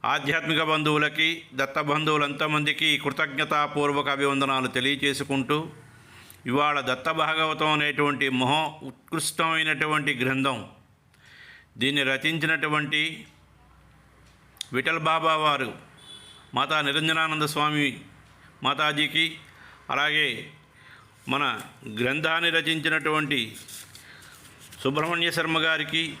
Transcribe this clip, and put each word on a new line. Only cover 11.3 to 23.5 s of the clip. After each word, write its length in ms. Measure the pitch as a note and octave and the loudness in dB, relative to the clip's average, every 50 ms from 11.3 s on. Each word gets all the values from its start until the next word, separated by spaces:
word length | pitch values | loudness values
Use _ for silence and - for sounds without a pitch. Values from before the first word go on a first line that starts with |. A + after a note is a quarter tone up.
| - - - - - - - _ _ - | -20 -20 -20 -20 -20 -20 -20 _ _ 0
దీన్ని 240 | B2 C3+ C#3+ D3 | 0 2 2 2
రచించినటువంటి 1200 | C#3 C3 C3+ C3 C3 D#3 D#3+ D#3+ D3 D#3 D#3+ D3+ D#3 D3+ D3+ D3+ D3 C#3 D3+ D3+ D3+ D#3+ D#3+ - - - - - - - - - - - - - - - - - - - - - - - - - - - - - - - | 2 2 0 0 0 0 0 0 0 0 0 0 0 0 0 0 0 0 0 0 0 -2 -4 -10 -16 -20 -20 -20 -20 -20 -20 -20 -20 -20 -20 -20 -20 -20 -20 -20 -20 -20 -20 -20 -20 -20 -20 -20 -20 -20 -16 -16 -14 -4
విఠల్ 260 | - B2 C3 D#3 D#3+ D#3+ | -4 -2 0 0 -2 0
బాబా 380 | D#3 D#3+ D#3+ E3 D#3+ D#3+ D#3+ | 2 2 2 2 2 2 2
వారు, 360 | D#3 D#3 D3+ C#3+ C3+ C3 A#2+ - - - - - - - - - - - - - - - - - | 4 4 2 2 2 -2 -6 -6 -12 -18 -20 -20 -20 -20 -20 -20 -20 -20 -20 -20 -20 -20 -4 -2
మాతా 260 | B2+ C#3 C#3+ D#3 D3+ | -2 0 2 2 2
నిరంజనానంద 640 | D3 C#3+ C#3 D#3 D#3 D#3+ D#3+ D#3+ D#3+ D#3+ D#3 D#3 | 2 2 0 0 2 2 2 2 2 0 0 0
స్వామి 580 | D3+ D3 D3+ D3+ D3 D3+ D3+ D3 D3 C#3 A#2 - - - - - - - - - - - - - | 0 0 0 0 0 2 2 2 0 0 -2 -4 -16 -20 -20 -20 -20 -20 -20 -20 -20 -20 -20 -4
మాతాజీకి, 720 | - C3 C#3 D3 D#3 D3+ D3 D3 D3+ C#3 D3 D#3+ E3 D#3+ D#3+ D#3 - - - - - - - - - - | -2 -2 0 2 0 0 2 0 -2 0 2 0 0 0 -2 -10 -18 -20 -20 -20 -20 -20 -20 -20 -6 -4
అలాగే 560 | C#3 C3+ C#3+ D3+ D3+ D#3 D3+ C3+ A#2 G#2+ G#2 - - - - - - - - - - - - - - - - - | -2 0 0 2 2 2 2 2 0 -4 -8 -14 -18 -20 -20 -20 -20 -20 -20 -20 -20 -20 -20 -20 -20 -18 -6 -4
మన 320 | B2 C#3 C#3+ C3 A#2 G#2+ - - - - - A2+ G#2+ G#2+ | -2 0 0 0 -2 -4 -8 -14 -18 -18 -16 -12 -4 -2
గ్రంథాన్ని 500 | A#2+ B2 C#3 D#3 D#3 D#3+ E3 E3 E3+ E3+ | -2 0 0 0 0 0 0 2 2 2
రచించినటువంటి 1080 | D#3+ E3 D#3+ D#3 D#3+ D#3+ D3 D#3+ D#3+ D#3+ C#3 D#3 D3+ D#3 D3+ C#3+ D3 C3+ A2+ A2 | 2 2 0 2 -2 0 0 0 0 0 0 2 0 0 0 0 0 -2 -2 -4